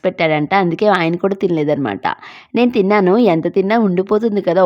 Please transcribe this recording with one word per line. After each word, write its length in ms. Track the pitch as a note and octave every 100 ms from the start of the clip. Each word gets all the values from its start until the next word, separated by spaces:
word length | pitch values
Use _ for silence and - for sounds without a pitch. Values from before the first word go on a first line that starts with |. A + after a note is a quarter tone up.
పెట్టాడంట, 480 | F#3+ F3+ E3 D3+ D3+ G3
అందుకే 220 | F3+ D#3+ G#3+ F#3
ఆయన 160 | E3 E3+
కూడా 120 | G3 G3
తినలేదన్నమాట. 640 | G3 E3 D3 D3 B2+ G2 - - - - - -
నేను 140 | B3 A#3+
తిన్నాను. 380 | F#3+ G#3 F#3 G3+ A#3
ఎంత 140 | E3 E3+ F#3
తిన్నా 200 | F#3+ A3+ G#3+
ఉండిపోతుంది 560 | F3 F#3+ G#3+ A3+ G3+ F#3
కదా 160 | E3+